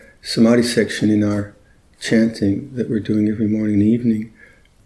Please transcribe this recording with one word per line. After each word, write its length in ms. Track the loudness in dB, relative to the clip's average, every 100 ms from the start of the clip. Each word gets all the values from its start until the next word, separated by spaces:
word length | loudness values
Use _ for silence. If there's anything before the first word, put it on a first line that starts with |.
| -20 _
samadhi 400 | -8 2 4 4
section 480 | 2 0 -2 0 0
in 120 | 2
our 320 | 0 -2 -6 -14 _ _ _ _
chanting 720 | -2 0 0 0 -2 -2 -6
that 140 | -8 -4
we're 100 | -4
doing 300 | -2 0 0
every 180 | 0 -2
morning 280 | 0 0
and 80 | 2
evening, 500 | 2 2 0 -2 -6 _ -20 _ _ _